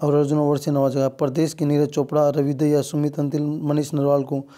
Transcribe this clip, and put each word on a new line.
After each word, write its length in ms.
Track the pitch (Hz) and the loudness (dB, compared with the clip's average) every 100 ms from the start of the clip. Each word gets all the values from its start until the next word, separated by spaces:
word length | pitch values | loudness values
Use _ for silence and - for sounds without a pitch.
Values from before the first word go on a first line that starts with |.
और 120 | 147 | 0
अर्जुन 260 | 147 139 151 | 2 2 2
अवार्ड 220 | 147 143 | 2 0
से 100 | 143 | 0
नवाजा 280 | 143 135 135 | 0 2 2
गया। 80 | 135 | -2
प्रदेश 460 | 131 147 131 160 | 0 -2 0 -2
के 120 | - 147 | -2 0
नीरज 240 | 147 147 | 2 0
चोपड़ा, 400 | 147 139 151 147 | 0 0 2 2
रवि 240 | 147 139 | 2 -2
दहिया, 280 | 139 151 147 | 0 2 2
सुमित 380 | 139 151 147 147 | 0 -2 -2 -2
अंतिल, 220 | 143 147 | -4 -2
मनीष 520 | 147 156 151 147 147 | -4 -4 -2 -2 -2
नरवाल 300 | 151 143 143 | 0 2 2
को 200 | 135 139 139 | 0 -6 -8